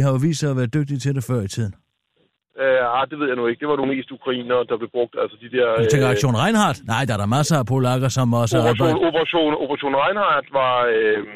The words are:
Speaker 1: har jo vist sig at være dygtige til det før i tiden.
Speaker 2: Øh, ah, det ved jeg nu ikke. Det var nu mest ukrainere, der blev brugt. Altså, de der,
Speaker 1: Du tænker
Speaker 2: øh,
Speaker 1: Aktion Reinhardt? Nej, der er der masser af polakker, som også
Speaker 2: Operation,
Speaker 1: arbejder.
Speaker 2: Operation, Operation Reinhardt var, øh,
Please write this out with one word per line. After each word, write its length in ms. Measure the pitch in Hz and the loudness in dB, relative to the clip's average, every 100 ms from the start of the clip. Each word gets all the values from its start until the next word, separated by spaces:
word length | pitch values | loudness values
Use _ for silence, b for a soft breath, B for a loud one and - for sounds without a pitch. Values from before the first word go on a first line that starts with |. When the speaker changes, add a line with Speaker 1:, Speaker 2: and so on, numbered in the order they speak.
Speaker 1:
har 60 | 139 131 | 2 2
jo 40 | 151 | 0
vist 120 | 156 | 0
sig 100 | 151 | -2
at 40 | 131 | -2
være 100 | 123 151 | -2 -2
dygtige 220 | 143 143 | -4 -4
til 160 | 127 135 | -4 -4
det 60 | 120 | -4
før 100 | 127 | -4
i 80 | 98 - | -4 -4
tiden. 180 | 107 - _ _ _ _ _ _ _ - | -6 -6 _ _ _ _ _ _ _ -4
Speaker 2:
Øh, 360 | 135 131 123 123 | 0 2 2 0
ah, 60 | 135 | -2
det 100 | 151 | -4
ved 80 | 143 | -4
jeg 40 | 123 | 0
nu 40 | 120 | 0
ikke. 120 | 117 | -2
Det 80 | 147 | -2
var 40 | 147 | 0
nu 40 | 135 135 | 0 -2
mest 160 | 127 127 | -6 -10
ukrainere, 440 | - 127 120 123 117 | -6 -6 0 0 0
der 80 | 117 | -4
blev 80 | 110 - | -4 -4
brugt. 180 | 120 - | -4 -2
Altså, 140 | 104 107 | -6 -6
de 60 | 117 123 | -6 0
der, 100 | 120 113 | 2 2
Speaker 1:
Du 20 | 113 | 2
tænker 160 | 110 127 | 2 2
Speaker 2:
øh, 60 | 123 | 2
Speaker 1:
Aktion 200 | 139 113 | 0 2
Reinhardt? 380 | 165 226 202 131 - | 2 2 2 0 -4
Nej, 100 | 113 139 | -2 -2
der 60 | |
er 40 | 104 | -2
der 20 | 101 127 | 0 0
masser 200 | 151 156 | 2 0
af 40 | 117 | 0
polakker, 360 | 131 123 127 131 135 | 0 0 0 0 0
som 160 | 123 | 0
også 240 | 120 117 113 | 2 2 2
Speaker 2:
Operation, 300 | 117 117 135 | 2 2 2
Speaker 1:
arbejder. 200 | - 170 | 2 0
Speaker 2:
Operation, 440 | 160 160 170 156 156 | 0 0 0 0 0
Operation 320 | 131 143 143 135 | -2 -4 -2 0
Reinhardt 460 | 151 202 196 147 131 139 | 0 0 0 0 0 0
var, 160 | 127 123 120 113 | 2 2 2 2
øh, 240 | 110 107 104 | 2 0 -4